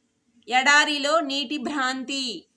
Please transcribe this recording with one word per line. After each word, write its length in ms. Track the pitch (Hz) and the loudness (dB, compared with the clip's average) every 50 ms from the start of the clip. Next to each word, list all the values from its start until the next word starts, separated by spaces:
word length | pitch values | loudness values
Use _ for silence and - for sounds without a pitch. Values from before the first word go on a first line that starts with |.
| _ _ _ _ _ _ _ _ _ - | _ _ _ _ _ _ _ _ _ -2
ఎడారిలో 720 | 240 254 262 285 285 294 294 294 294 285 269 285 311 330 | 0 2 4 6 6 6 4 4 0 -2 0 0 0 0
నీటి 380 | 311 269 269 277 285 233 302 294 | 0 0 -4 -4 -4 -4 -6 -6
భ్రాంతి 920 | 247 320 294 294 254 254 262 262 254 254 277 277 262 247 202 165 - _ _ | -6 -4 -4 -2 -2 -2 -2 -4 -6 -6 -6 -6 -6 -6 -8 -10 -14 _ _